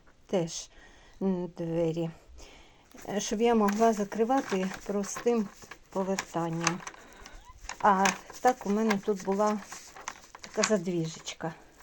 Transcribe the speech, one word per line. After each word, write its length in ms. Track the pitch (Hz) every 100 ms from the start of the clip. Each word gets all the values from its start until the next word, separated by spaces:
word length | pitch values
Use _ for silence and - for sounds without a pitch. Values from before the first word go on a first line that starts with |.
| - - -
теж, 420 | 196 165 - - - - - - -
м, 280 | 190 180 180 170
двері, 540 | 170 165 165 160 165 - - - - - - - - - - 196
щоб 220 | - 208
я 140 | 233
могла 380 | 233 202 208 226
закривати 800 | 208 202 208 226 269 269 190 185 - -
простим 600 | 202 196 - 240 233 202 - - - -
повертанням. 880 | 190 190 196 - 165 170 165 165 180 - - - - - - - - - -
А 240 | 220 190 196 190 - -
так 260 | 247 254 196
у 40 |
мене 280 | 208 220 202
тут 200 | 208 196
була 360 | 185 196 214 214 - - - - - - - -
така 280 | - - 214
задвіжечка. 840 | 214 170 175 160 - - - 160 - - -